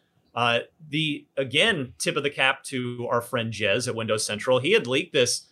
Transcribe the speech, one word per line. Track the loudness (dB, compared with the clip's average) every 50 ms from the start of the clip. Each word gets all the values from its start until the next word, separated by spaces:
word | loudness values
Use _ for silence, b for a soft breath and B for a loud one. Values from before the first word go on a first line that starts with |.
| _ _ _ _ _ _ _
Uh, | 0 2 2 2 2 -2 -4 _ _ -10 -4
the, | -2 0 0 0 -2 -6 -8 _ _ -4
again, | -4 0 2 2 4 4 2 0 -4 -6 -8
tip | -4 -4 -2 -2
of | 0
the | -2 -2
cap | 0 2 2 2 2 0 -6
to | -8 -6 -4 -4 -4 -6 -6 -2 0
our | 0 0
friend | 0 -2 -4 -4 -2 -4
Jez | -4 -2 0 2 2 2 0 -2
at | -4
Windows | -4 -2 -2 -2 -2 -2
Central. | -4 -4 -4 0 2 2 2
He | 4 2
had | 2 2 2
leaked | 0 -2 -2 -2 0 2
this, | 2 2 2 0 -4 b b